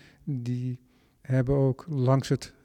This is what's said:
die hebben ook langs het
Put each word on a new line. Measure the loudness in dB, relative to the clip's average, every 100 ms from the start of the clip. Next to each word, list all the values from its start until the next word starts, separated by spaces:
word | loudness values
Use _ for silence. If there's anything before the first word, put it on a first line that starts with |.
| -20 _
die | -8 -6 -4 -4 -4 -8 _ _ _ _
hebben | -2 0 2 2
ook | 2 0 -4
langs | 0 2 2 2
het | -2 -4 -18